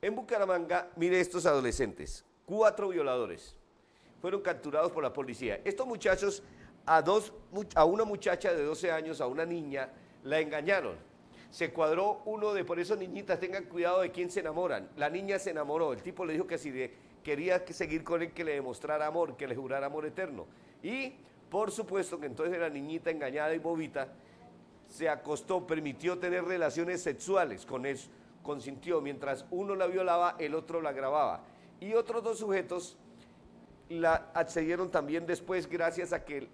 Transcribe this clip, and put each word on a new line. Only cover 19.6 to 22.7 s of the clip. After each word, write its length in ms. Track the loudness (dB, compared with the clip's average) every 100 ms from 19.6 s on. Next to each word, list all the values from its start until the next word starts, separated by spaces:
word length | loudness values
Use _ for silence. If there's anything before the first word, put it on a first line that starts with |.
| -4 -2 -2
amor 180 | -4
eterno. 420 | -6 -4 -6 -6 -12 -16 -20 -12
Y, 320 | -6 -6 -6 -10 -20 -20 -4
por 200 | -2 0
supuesto, 480 | -2 -2 -2 -2 -4
que 60 | -6
entonces 320 | -2 -2 0
la 100 |
niñita 420 | 0